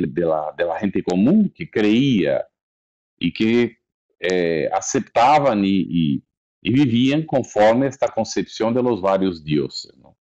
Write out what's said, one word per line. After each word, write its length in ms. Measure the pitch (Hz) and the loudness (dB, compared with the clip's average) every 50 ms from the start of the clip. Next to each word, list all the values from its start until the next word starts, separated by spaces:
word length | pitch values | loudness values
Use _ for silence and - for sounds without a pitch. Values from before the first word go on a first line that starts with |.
| 87 76 | -2 -4
de 180 | 65 87 85 | -2 -2 0
la, 280 | 82 80 78 76 76 - - | 0 0 -2 -4 -6 -6 -4
de 80 | 85 | -4
la 140 | 85 80 - | -4 -4 -4
gente 240 | 110 98 - 98 85 | -4 -4 -4 -4 -4
común 480 | - 90 90 101 131 185 220 202 180 - | -2 0 2 2 4 4 2 2 0 -2
que 140 | - 87 - | -8 -14 -8
creía 760 | - - 107 104 107 120 139 139 123 98 80 71 67 64 - - _ _ _ _ _ _ _ _ _ _ _ _ _ - | -4 0 2 2 2 2 2 2 2 0 0 0 0 -2 -4 -6 _ _ _ _ _ _ _ _ _ _ _ _ _ -6
y 140 | - 87 | -6 -6
que, 460 | - - 110 110 117 120 120 110 113 _ _ _ _ _ _ _ _ - | -2 0 0 2 2 2 0 0 -4 _ _ _ _ _ _ _ _ -8
eh, 500 | - 87 92 90 87 85 82 80 69 - - | -6 -2 -2 0 0 0 0 -2 -2 -2 -4
aceptaban 880 | 98 104 - - 135 104 - - 120 117 131 151 151 143 139 113 101 98 | -4 -4 -2 -4 -4 -4 -2 0 2 4 4 4 4 4 2 0 2 0
y, 240 | 98 98 98 85 - | 2 0 0 -2 -2
y, 340 | 80 85 80 73 69 64 - _ _ _ _ _ _ _ | -2 0 0 0 -2 -4 -6 _ _ _ _ _ _ _
y 120 | - - 117 | -4 -2 0
vivían 520 | 135 147 123 113 117 127 131 143 156 160 | 2 2 2 2 0 0 0 0 -2 -4
conforme 640 | - - 131 117 - - 107 104 110 113 123 135 135 | -2 -4 -4 -4 -2 0 2 4 4 4 4 0 -2
esta 200 | 123 - - 117 | -2 -2 -4 -4
concepción 680 | - - 110 - - 104 90 - - - 113 113 117 | -2 -4 -6 -4 -4 -6 -6 -6 -6 -4 -2 -2 0
de 100 | 127 123 | 0 0
los 180 | 123 117 95 | 0 -2 0
varios 420 | 90 95 95 95 95 95 87 80 76 | 0 0 0 2 0 0 -2 -4 -6
dioses, 520 | 76 73 71 69 65 - - - - - 67 | -2 -2 -2 -2 -4 -8 -14 -16 -18 -20 _
¿no? 200 | 65 71 _ _ | _ -20 _ _